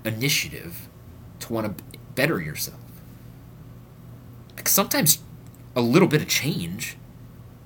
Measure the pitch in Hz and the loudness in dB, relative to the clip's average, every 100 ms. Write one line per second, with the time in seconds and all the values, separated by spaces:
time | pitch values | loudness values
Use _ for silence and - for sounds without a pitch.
0 | 110 110 139 147 - 78 85 - - - | -4 0 2 2 0 -6 -10 -12 -14 -16
1 | - - - - - 113 110 - - - | -18 -18 -18 -14 -4 -2 -2 -4 -10 -16
2 | - - 143 123 78 73 - - - - | -8 0 2 2 -2 -4 -6 -8 -16 -16
3 | - - - - - - - - - - | -16 -16 -16 -16 -18 -16 -16 -16 -18 -18
4 | - - - - - - - - 208 285 | -18 -16 -16 -18 -16 -4 4 4 6 6
5 | 190 - - - - - - - 117 143 | 6 4 2 -16 -16 -16 -4 2 6 8
6 | 190 156 - - 135 196 85 98 - - | 8 6 2 0 2 0 -4 -4 -8 -10
7 | - - - - - - | -16 -18 -18 -18 -18 -18